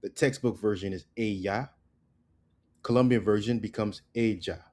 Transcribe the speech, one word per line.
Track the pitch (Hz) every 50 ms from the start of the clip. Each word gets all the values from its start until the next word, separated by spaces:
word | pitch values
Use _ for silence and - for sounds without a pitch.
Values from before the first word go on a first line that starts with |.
The | - 101
textbook | - - - 139 131 - - 123 104 90
version | 98 107 104 92 98 101
is | 95 90 - _ _
ella. | - 117 110 104 95 92 98 98 110 135 143 _ _ _ _ _ _ _ _ _ _ _ _ _ _ _ _ _ _ _ _ _ _
Colombian | _ - 117 123 127 127 123 117
version | 95 104 104 104 104 113 120 117
becomes | 104 107 - - 110 104 101 - _ _ _
ella. | 117 117 113 107 90 - - 87 87 - _